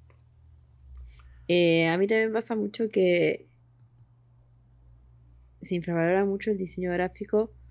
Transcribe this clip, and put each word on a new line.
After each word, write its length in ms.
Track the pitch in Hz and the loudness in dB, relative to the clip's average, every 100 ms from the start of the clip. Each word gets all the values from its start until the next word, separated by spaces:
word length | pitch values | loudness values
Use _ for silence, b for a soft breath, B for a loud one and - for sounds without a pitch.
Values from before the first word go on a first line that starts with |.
| - _ _ _ - - _ - - - - b b b - | -20 _ _ _ -20 -20 _ -20 -20 -20 -20 b b b 0
Eh, 420 | 175 175 165 165 | 2 4 4 2
a 100 | 170 | 2
mí 80 | 202 | 2
también 260 | 220 220 | 2 0
pasa 220 | 220 220 226 | -2 -4 -4
mucho 320 | 208 - 226 | -4 -4 -2
que 560 | 208 185 175 156 - - _ _ _ _ _ _ _ _ _ _ _ _ _ - - - - - - - _ | 2 2 4 2 0 -8 _ _ _ _ _ _ _ _ _ _ _ _ _ -20 -20 -20 -20 -20 -20 -20 _
se 120 | - | -8
infravalora 500 | 180 170 170 165 185 | -6 -2 0 2 2
mucho 260 | 196 196 220 | 0 -2 -4
el 80 | 202 | -4
diseño 340 | 180 - 180 | -6 -6 -4
gráfico 600 | 175 180 - 208 214 226 - b | -2 -4 -6 -4 -2 -2 -6 b